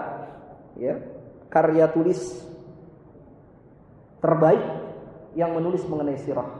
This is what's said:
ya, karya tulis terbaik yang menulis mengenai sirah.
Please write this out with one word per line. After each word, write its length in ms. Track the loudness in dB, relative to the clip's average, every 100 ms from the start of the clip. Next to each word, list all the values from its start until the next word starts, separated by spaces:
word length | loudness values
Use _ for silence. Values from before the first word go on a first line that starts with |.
| -2 -10 -12 -16 -20 -20 -20 -6
ya, 240 | -4 -4 -8 -16 -20 -20 0
karya 400 | 4 4 6 4
tulis 300 | 4 0 0 -4 -10 -14 -18 -18 -20 -20 -20 -20 -20 -20 -20 -20 -20 -20 -20 -20 -20 -20 -2
terbaik 380 | 2 6 6 6 2 -8 -10 -14 -16 -18 -12 -4
yang 220 | -2 0
menulis 260 | 0 -2 -2
mengenai 320 | -4 -4 -4
sirah. 260 | -4 -6 -6 -12